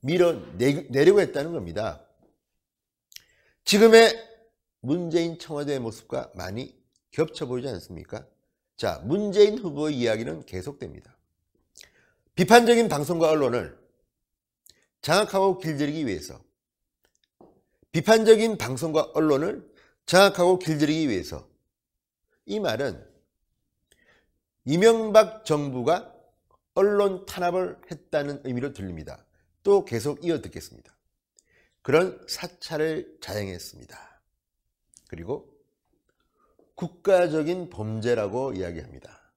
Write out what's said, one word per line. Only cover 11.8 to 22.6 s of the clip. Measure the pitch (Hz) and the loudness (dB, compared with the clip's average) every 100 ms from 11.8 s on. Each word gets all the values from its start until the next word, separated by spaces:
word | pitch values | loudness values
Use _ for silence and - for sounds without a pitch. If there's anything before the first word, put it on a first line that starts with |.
| - _ _ _ _ | -20 _ _ _ _
비판적인 | - 185 233 233 233 226 | -4 6 6 8 4 4
방송과 | 147 143 170 160 | -2 -2 0 2
언론을 | 156 135 120 80 - _ _ _ _ _ _ _ _ _ _ _ _ | 2 0 -2 -6 -14 _ _ _ _ _ _ _ _ _ _ _ _
장악하고 | - 175 208 190 196 185 | 0 0 2 2 0 0
길들이기 | 160 147 143 151 143 | -6 -4 -4 -4 -6
위해서, | 87 - 62 _ _ _ _ _ _ _ _ _ _ - _ _ _ _ | -6 -10 -20 _ _ _ _ _ _ _ _ _ _ -20 _ _ _ _
비판적인 | 160 180 226 220 220 226 214 | -4 4 4 8 6 6 -2
방송과 | 120 127 160 156 - | -6 -4 -2 -2 -2
언론을 | 151 156 139 165 - - _ _ _ - | 0 2 2 0 -6 -12 _ _ _ 2
장악하고 | 180 196 190 175 180 | 6 6 4 2 2
길들이기 | 180 156 143 156 151 | 0 0 0 0 -2
위해서, | 98 - 73 - _ _ _ _ _ _ _ _ _ | -4 -6 -14 -16 _ _ _ _ _ _ _ _ _
이 | - | -8
말은 | 202 | -4